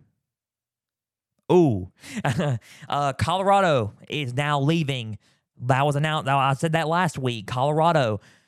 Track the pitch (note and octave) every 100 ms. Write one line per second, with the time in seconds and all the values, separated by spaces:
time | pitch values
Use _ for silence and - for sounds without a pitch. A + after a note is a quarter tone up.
0 | _ _ _ _ _ _ _ _ _ _
1 | _ _ _ _ - F3 D#3 G2+ F2+ _
2 | - A#3+ D3+ B2+ D3 A#2+ - - - C#3+
3 | C#3+ C3 - F#3 G3 G3 F#3 C#3 G#2 -
4 | - C#3+ C3 A#2+ D3 D3 C#3 E3+ C#3+ C3
5 | A2 G#2 _ _ _ - B2 C3 D3 C#3
6 | D#3 D#3 C3 C#3 C3+ C3+ E3 D#3+ D#3 E3+
7 | F3+ - B2+ A#2 F#2+ B2 C#3 D3+ D#3+ D#3+
8 | A#2+ G#2 - _